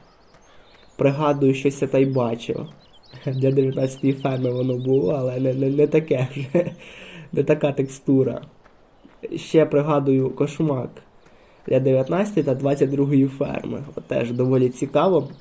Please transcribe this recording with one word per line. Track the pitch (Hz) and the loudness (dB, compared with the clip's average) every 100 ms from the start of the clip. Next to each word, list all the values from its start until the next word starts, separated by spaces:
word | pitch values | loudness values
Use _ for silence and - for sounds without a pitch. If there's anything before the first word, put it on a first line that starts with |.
| - _ _ - _ - - - - - | -20 _ _ -20 _ -20 -20 -20 -12 0
Пригадую, | 135 139 151 143 135 | 0 2 0 2 2
щось | 135 143 139 | 2 -2 -2
я | 135 | 0
та | 135 | 2
й | 135 | 2
бачив. | 131 117 117 - - - - _ - - 127 143 | 0 -2 -4 -6 -8 -10 -16 _ -20 -20 -12 -6
Для | 131 131 | -2 0
дев'ятнадцятої | 139 135 131 131 - 135 | 2 0 0 -4 0 -2
ферми | 135 135 131 127 | 0 -2 -2 -2
воно | 123 127 123 | -2 -2 -2
було, | 127 131 - | 0 2 2
але | 143 127 127 | 0 -2 -2
не, | 131 | -2
не, | 131 135 | 0 0
не | 143 147 | 2 2
таке | 156 160 131 127 | 2 0 -2 -2
вже, | 143 135 175 170 - - - - - 156 | -6 -2 -2 -2 -6 -20 -20 -20 -20 -8
не | 147 | -2
така | 139 151 147 | 0 0 0
текстура. | 135 135 - - 135 123 117 - _ - _ _ _ - - - - | -2 -4 -4 2 2 2 -2 -12 _ -20 _ _ _ -20 -16 -12 -10
Ще | - 160 151 | 0 2 4
пригадую | 147 147 147 139 135 131 | 2 2 2 2 2 2
кошмак | - 147 - 156 131 120 - - _ _ - _ _ - | -2 -4 -2 -2 -2 -6 -12 -20 _ _ -20 _ _ 0
для | 131 | 2
дев'ятнадцятої | 135 131 131 170 208 - 143 | 4 2 2 -2 0 0 0
та | 131 | 0
двадцять | 139 143 139 | 0 0 0
другої | 139 139 139 135 | 0 2 4 2
ферми. | - 139 - - 120 143 - | 0 -6 -6 -8 -10 -10 -12
От | |
теж | - 131 120 | -4 -2 -2
доволі | 120 127 131 127 | 0 2 2 2
цікаво. | - 139 147 180 170 135 - | 0 -2 2 2 2 -2 -2